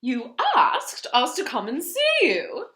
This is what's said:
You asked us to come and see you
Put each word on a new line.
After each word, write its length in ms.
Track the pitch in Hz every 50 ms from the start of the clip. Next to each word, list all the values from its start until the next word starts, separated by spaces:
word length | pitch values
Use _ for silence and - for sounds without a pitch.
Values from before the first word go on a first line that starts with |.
You 340 | - 240 254 240 233 240 - _ - - -
asked 500 | - 151 139 - - - - - - - -
us 220 | - 240 247 - -
to 80 | - 349
come 240 | - - 240 196 208
and 140 | 233 285
see 180 | 349 - - 508 587 605 622 640
you 440 | 480 320 196 180 - - 92 - 415 - _